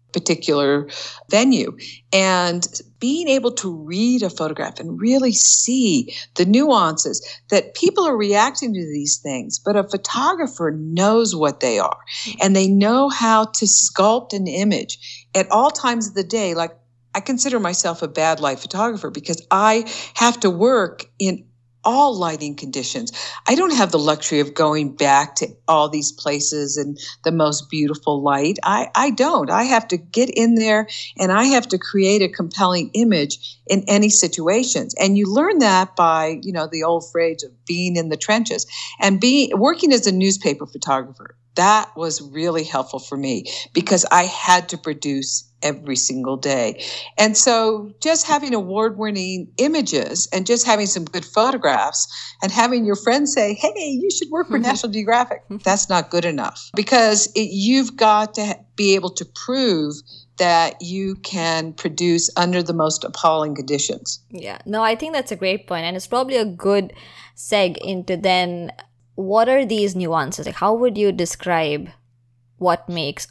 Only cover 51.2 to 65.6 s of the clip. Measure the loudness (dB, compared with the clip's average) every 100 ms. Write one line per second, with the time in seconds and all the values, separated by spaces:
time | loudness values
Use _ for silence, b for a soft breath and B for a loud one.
51.2 | -4 0 2 2 0 0 0 -2 -6 B
52.2 | B B -4 0 2 2 0 0 2 2
53.2 | 2 0 0 0 -2 -2 -6 -4 -2 -2
54.2 | -4 -4 -2 -2 0 -2 -4 -4 0 0
55.2 | 0 -6 -12 -6 0 0 2 0 0 -2
56.2 | 0 -2 -6 -10 -10 -4 2 4 6 4
57.2 | 0 -2 -2 0 2 2 2 2 4 4
58.2 | 2 -4 -6 -6 _ -2 2 2 0 -8
59.2 | -12 -10 -6 -2 0 0 -2 -6 -16 B
60.2 | B -2 2 4 2 -2 -8 -6 -6 -8
61.2 | -10 -6 -2 -2 -4 -8 -8 -2 0 2
62.2 | 0 0 0 0 -2 -2 -2 -2 -8 -2
63.2 | 0 2 -2 -6 -4 -4 -4 -6 -8 -12
64.2 | _ -16 -14 -14 -6 -2 0 0 -4 -6
65.2 | -6 -4 -2 -4